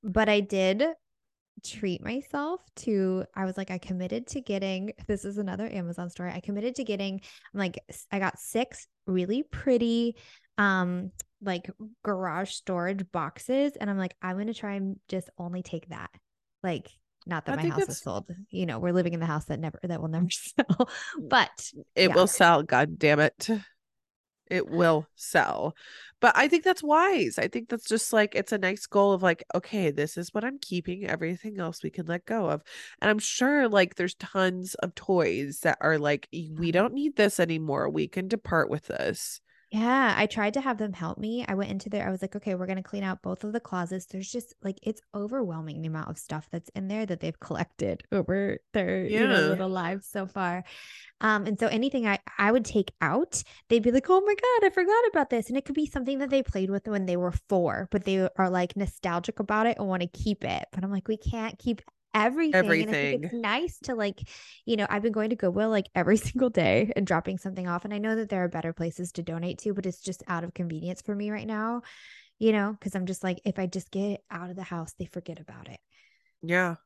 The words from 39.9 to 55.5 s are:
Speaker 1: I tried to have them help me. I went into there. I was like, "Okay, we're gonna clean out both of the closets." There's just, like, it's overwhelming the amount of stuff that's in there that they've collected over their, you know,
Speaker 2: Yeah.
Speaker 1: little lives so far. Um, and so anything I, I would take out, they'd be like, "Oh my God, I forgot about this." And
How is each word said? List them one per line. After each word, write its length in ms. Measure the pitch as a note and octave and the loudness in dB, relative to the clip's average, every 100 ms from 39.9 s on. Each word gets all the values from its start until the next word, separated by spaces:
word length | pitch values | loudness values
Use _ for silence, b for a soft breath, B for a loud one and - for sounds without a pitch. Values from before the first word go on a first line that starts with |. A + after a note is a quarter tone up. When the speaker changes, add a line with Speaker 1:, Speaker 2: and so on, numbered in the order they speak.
| C4 B3+ - | 4 4 2
Speaker 1:
I 120 | G#3+ | 0
tried 260 | A3+ G#3 | 0 -2
to 80 | A3+ | 0
have 160 | C4+ A3+ | -2 -2
them 160 | G#3+ | -4
help 240 | F3+ E3 - | -6 -8 -6
me. 260 | G#3+ A#3+ B3 | -6 -6 -4
I 80 | G3 | -4
went 160 | G3 | -2
into 180 | G3 G3+ | -4 -6
there. 180 | G#3 F#3+ | -4 -4
I 40 | |
was 100 | F#3+ | -4
like, 140 | G3 G#3 | -6 -6
"Okay, 180 | G#3 | -4
we're 140 | F#3 F#3 | -4 -2
gonna 160 | F#3+ | -6
clean 180 | F#3 G3+ | -6 -6
out 200 | G3 F#3 | -4 -6
both 200 | - F#3 | -6 -6
of 100 | G#3 | -4
the 60 | A3+ | -6
closets." 460 | - F#3 F3 F#3 - | -4 -6 -4 -6 -8
There's 260 | F#3+ G3 | -12 -8
just, 220 | A#3+ A#3 _ | -10 -10 _
like, 160 | G3 G3 | -8 -6
it's 180 | - G#3+ _ G#3 | -6 -6 _ -8
overwhelming 680 | G#3 C4 G#3+ D#3+ D#3+ D3+ | -6 -4 -4 -4 -8 -6
the 60 | D#3+ | -6
amount 220 | D#3 - | -6 -6
of 100 | D#3+ | -10
stuff 280 | - D3+ - | -8 -10 -6
that's 180 | F3 - - | -10 -10 -10
in 120 | F#3+ | -6
there 200 | G#3 G#3+ | -4 -4
that 120 | E3+ | -4
they've 180 | E3 D#3+ | -6 -8
collected 640 | - D#3+ F3+ _ - F2 - | -8 -6 -6 _ -4 -4 -2
over 480 | G3+ - F#3+ G3 - _ | -2 0 0 0 -4 _
their, 300 | G#3+ F#3 F#3 F#3 | -2 0 0 0
you 200 | G#3+ A3 | 2 4
know, 120 | F#3 | 6
Speaker 2:
Yeah. 20 | |
Speaker 1:
little 280 | D#3 E3 F#3+ | 4 2 0
lives 360 | F#3 E3+ G3 - | -2 -2 -4 -6
so 220 | G3+ F#3+ | -8 -6
far. 360 | G3 F3+ F3+ F3+ B B B B _ | -4 -2 -2 -8 B B B B _
Um, 260 | G#3+ G#3+ G3+ | 2 2 0
and 120 | G3+ | 0
so 80 | A3+ | 2
anything 400 | A3 C4 C4 A3+ | 2 2 2 0
I, 120 | G3 - - | 0 -2 0
I 140 | G3+ | 4
would 140 | B3 A3 | 4 4
take 280 | A3 F#3+ - | 0 0 0
out, 400 | D#3+ F#3+ E4 - - B _ | 0 2 0 -4 -10 B _
they'd 140 | A#3 | 4
be 80 | A3+ | 6
like, 180 | B3 C4 | 4 6
"Oh 100 | F#4 | 4
my 140 | G4+ G4+ | 6 2
God, 320 | B4 B4 G#4+ | 4 6 4
I 40 | |
forgot 360 | - F4+ A4 A#4+ | 4 4 4 4
about 240 | E4+ C#4 | 2 2
this." 180 | A#3+ | 0
And 80 | - | 0